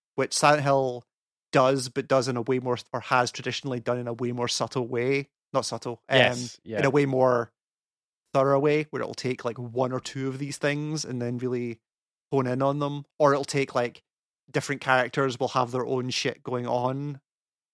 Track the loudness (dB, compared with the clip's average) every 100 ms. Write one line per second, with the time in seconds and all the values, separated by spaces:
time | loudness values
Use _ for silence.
0 | _ -4 -2 4 6 6 4 2 2 -4
1 | -10 _ _ _ 0 4 4 4 -2 -4
2 | 2 2 2 -2 0 -2 0 -4 -4 -8
3 | 0 2 2 -2 -6 -6 -6 -4 -2 -4
4 | -4 -4 -4 -2 -2 -2 -2 -2 -2 -2
5 | 0 0 -2 _ _ -2 -2 -6 -8 -10
6 | 0 4 4 0 -8 -12 -8 -2 2 2
7 | 2 4 4 2 0 _ _ _ _ _
8 | _ _ _ 0 4 4 4 2 0 -6
9 | -6 -6 -6 -4 -6 -6 -6 -2 -2 -2
10 | -6 -8 -6 -6 -8 -4 -2 -2 -4 -6
11 | -6 -4 -4 -4 -2 -4 -4 -8 _ _
12 | _ _ -2 0 2 2 0 0 -4 -6
13 | -8 2 4 4 0 -2 0 0 -2 -4
14 | _ _ _ _ _ -4 -2 -2 2 2
15 | 2 0 0 0 -2 0 0 -2 -2 -2
16 | -2 -2 -4 -4 -6 -6 -2 -2 -2 -2
17 | -6 -10 _ _ _ _ _